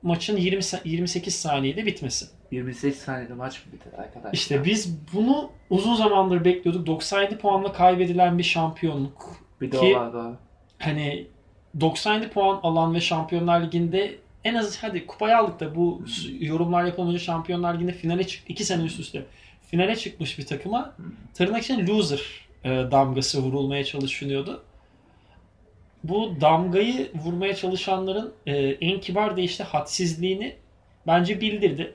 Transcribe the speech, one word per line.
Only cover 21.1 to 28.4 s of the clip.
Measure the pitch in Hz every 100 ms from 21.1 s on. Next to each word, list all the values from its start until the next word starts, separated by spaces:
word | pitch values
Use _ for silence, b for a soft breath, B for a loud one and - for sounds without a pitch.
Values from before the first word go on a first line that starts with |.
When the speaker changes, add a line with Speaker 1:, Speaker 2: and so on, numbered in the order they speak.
| - -
Speaker 1:
tırnak | - 185 226
içinde | 226 262 180
loser, | 214 175 143 - - - _
e, | 131
damgası | 131 127 135 135 131 131 143
vurulmaya | 131 135 135 139 135
çalışılıyordu. | 143 135 - 139 135 147 262 - - b b b b b b _ _ _ _ - _
Bu | 156 196 220 165
damgayı | 151 165 185 180 220 254 269 160
vurmaya | 160 175 190 196
çalışanların, | 185 185 - 190 190 190 233 -